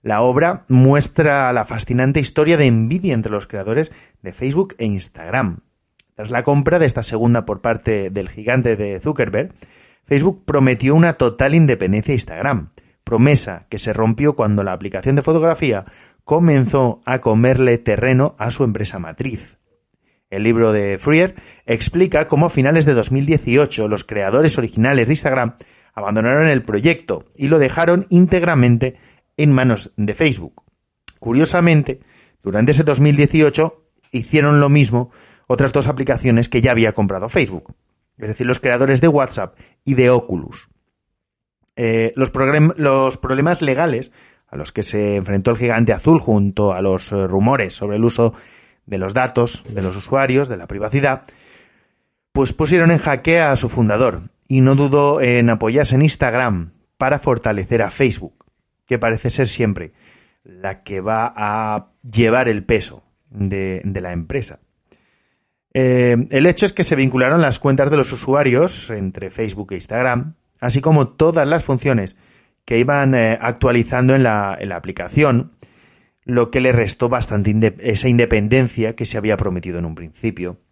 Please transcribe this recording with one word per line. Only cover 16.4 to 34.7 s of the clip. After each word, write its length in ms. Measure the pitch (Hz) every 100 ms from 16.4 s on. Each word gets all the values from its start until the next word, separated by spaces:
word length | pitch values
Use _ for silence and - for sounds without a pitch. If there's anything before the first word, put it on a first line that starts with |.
| 170 143 120 139 127 -
a 160 | - 127
comerle 580 | 117 110 123 127 127 120
terreno 560 | 117 104 127 127 147 -
a 100 | 110
su 140 | -
empresa 340 | 127 101 101 98
matriz. 580 | 82 - 127 110 - _ _ _ _ _ _ _ _
El 120 | 98
libro 300 | 110 113 113
de 260 | 107 101 98
Freer 380 | 143 156 185 - - _
explica 640 | - 117 - 170 185 151 156
cómo 200 | 143 165
a 40 |
finales 360 | 143 131 165 151
de 80 |
dos 180 | 123 104
mil 120 | 135
dieciocho 640 | 143 156 - 123 143 - 107
los 160 | 104
creadores 560 | - 107 98 120 156 -
originales 480 | 117 - 117 139 113
de 60 |
Instagram 460 | 151 147 131 117 - - _ _
abandonaron 540 | - 101 107 113 143 160
el 160 | 135
proyecto 640 | - 104 139 165 - 90 - -
y 100 | 139
lo 140 | 156
dejaron 460 | 131 165 170 175 190
íntegramente 880 | 175 180 185 175 151 123 117 127 - _ _ _ -
en 120 | 147
manos 420 | 131 127 110 - -
de 160 | 104
Facebook. 500 | 101 160 101 82 _ _ _ _ _ - _
Curiosamente, 800 | 117 123 160 180 170 156 139 131 _ _ _ _
durante 300 | 98 101 120
ese 120 | 139
dos 160 | 151 131
mil 160 | 147 143
dieciocho 680 | 143 160 151 151 160 - _ _ _
hicieron 500 | 123 - 156 147 147
lo 80 |
mismo 420 | 143